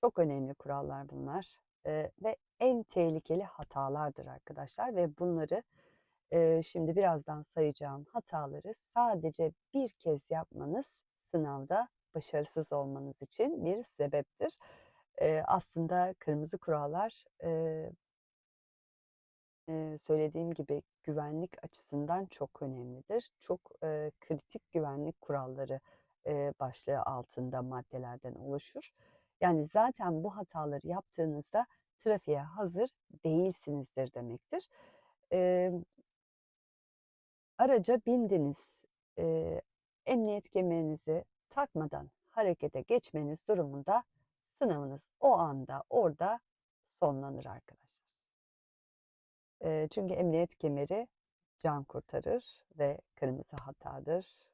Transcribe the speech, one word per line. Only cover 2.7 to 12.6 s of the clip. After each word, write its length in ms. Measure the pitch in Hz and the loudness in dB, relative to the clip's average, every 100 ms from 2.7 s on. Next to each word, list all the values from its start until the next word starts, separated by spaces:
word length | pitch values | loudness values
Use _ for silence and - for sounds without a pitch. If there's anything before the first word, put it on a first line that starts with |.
| 247 | 2
tehlikeli 640 | 220 - 170 156 - 165 | 0 2 2 2 -2 -2
hatalardır 800 | 196 - 151 - 135 143 151 135 135 | -2 -10 -10 -4 -4 -2 -4 -6 -14
arkadaşlar 720 | 131 - 131 143 - 233 208 | -14 -14 -12 -12 -6 -4 0
ve 220 | 175 147 | 0 0
bunları, 440 | 180 165 151 196 - _ _ _ _ _ _ | 0 0 0 -2 -4 _ _ _ _ _ _
eee, 280 | 170 165 160 165 | 4 6 4 2
şimdi 300 | 175 160 170 | -2 0 4
birazdan 460 | 190 160 143 151 | 4 4 -2 -8
sayacağım 640 | 151 - 151 143 147 139 147 | -6 2 2 2 -6 -8 -8
hataları 600 | 233 - 165 143 143 180 226 _ | -10 -6 -6 -6 -8 -10 -14 _
sadece 580 | - 240 196 160 147 165 - _ | 2 4 4 -2 0 -2 -2 _
bir 140 | 277 254 | -2 -2
kez 400 | _ 170 151 - | _ -2 -2 0
yapmanız 720 | 160 160 - 143 190 277 - _ _ _ | -4 -4 -8 -4 -4 -4 -12 _ _ _
sınavda 580 | 170 151 139 135 190 240 _ _ | -2 0 -4 0 0 0 _ _
başarısız 580 | 165 - 151 147 - | -10 -2 -2 -2 -4